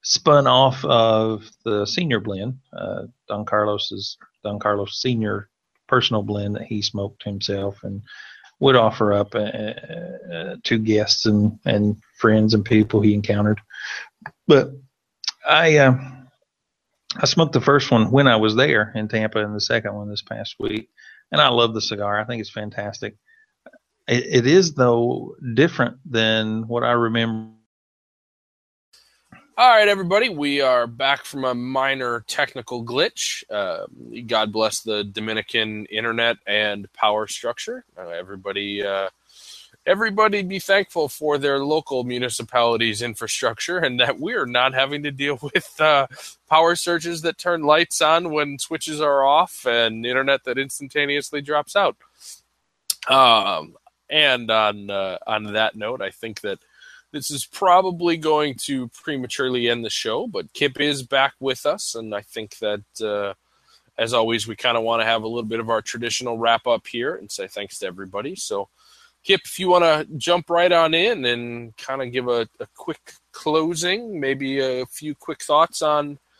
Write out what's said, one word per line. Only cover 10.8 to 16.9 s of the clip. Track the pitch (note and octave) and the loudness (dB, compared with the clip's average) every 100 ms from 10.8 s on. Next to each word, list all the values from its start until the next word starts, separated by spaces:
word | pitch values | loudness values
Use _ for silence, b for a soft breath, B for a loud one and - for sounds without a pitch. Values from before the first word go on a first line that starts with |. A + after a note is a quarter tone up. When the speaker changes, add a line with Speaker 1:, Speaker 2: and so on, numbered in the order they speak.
| G#2+ G#2+ G#2+ - A2+ | 2 2 2 2 2
Speaker 1:
and, | G#2 G#2 G2+ - | 2 2 0 -2
and | G#2 G#2 G#2 _ _ | 2 2 0 _ _
friends | A2+ A2 A2 | 4 6 4
and | A2 G2 | 2 4
people | A2 G#2 G#2+ | 4 4 4
he | G#2+ | 4
encountered. | G#2 G2 G#2 G#2 G#2+ _ B B B B _ - _ - | 2 0 0 2 0 _ B B B B _ -20 _ 6
But | C#3+ - - _ _ _ _ - - - | 6 6 -8 _ _ _ _ -12 -8 2
I, | D3+ E3 D3+ | 4 6 8
uh, | C3+ B2+ B B B _ _ _ _ _ _ | 8 6 B B B _ _ _ _ _ _